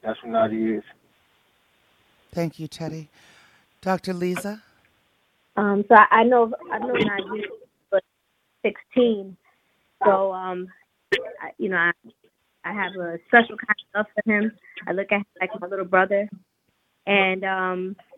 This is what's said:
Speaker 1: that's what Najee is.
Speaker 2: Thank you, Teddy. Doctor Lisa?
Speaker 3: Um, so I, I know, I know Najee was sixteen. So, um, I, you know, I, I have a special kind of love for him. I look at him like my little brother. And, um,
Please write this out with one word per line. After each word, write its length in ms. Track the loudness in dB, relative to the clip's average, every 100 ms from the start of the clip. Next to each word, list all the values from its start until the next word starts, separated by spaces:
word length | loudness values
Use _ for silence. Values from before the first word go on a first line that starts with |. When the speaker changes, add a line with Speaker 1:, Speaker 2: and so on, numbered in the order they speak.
Speaker 1:
that's 180 | -8 -8
what 120 | -4
Najee 460 | 0 0 0 -2 -2
is. 40 | -6 -18 _ _ _ _ _ _ _ _ _ _ _ _ _
Speaker 2:
Thank 260 | -6 -6 -6
you, 80 | -12
Teddy. 400 | -10 -10 -10 -14 _ -20 -20 _ _ _ _
Doctor 340 | -4 -4 -4
Lisa? 480 | -4 -2 -2 -6 -10 _ _ _ _ _ _ _ _ _ -2
Speaker 3:
Um, 300 | 0 2 8
so 80 | 8
I, 120 | 10
I 120 | 6
know, 280 | 6 4 2 -2 -8
I 100 | -6
know 140 | -2
Najee 500 | 0 0 -2 -6 -8 -10 -12 -20 _ _
was 80 | -2 -2 _ _ _ _ _
sixteen. 760 | -6 -6 -2 2 2 2 -6 -16 _ _ _ _ _ 0
So, 300 | 4 4 2
um, 340 | -2 -6 -6 -8 -14 _ _ -6
I, 380 | -6 -6 -12 -14 -8
you 120 | -4
know, 80 | 0
I, 160 | 0 -2 -10 -20 _ _ _ _ -10
I 80 |
have 180 | -6 -8 -6
a 240 | -8 -10 2
special 260 | 4 4 -2
kind 140 | -6
of 260 | -6 -6 -6
love 100 | -4
for 200 | -4 -2
him. 180 | 0 -2 -6 -18 -12 -6
I 60 |
look 220 | -6 -2
at 60 | -4
him 60 | -4 -8
like 120 | -8 -8
my 60 | -8
little 180 | -8 0
brother. 420 | 2 2 0 -2 -8 _ _ _ _ _ _ -2
And, 380 | 2 2 0 -2
um, 500 | -2 -2 -4 -6 -10 _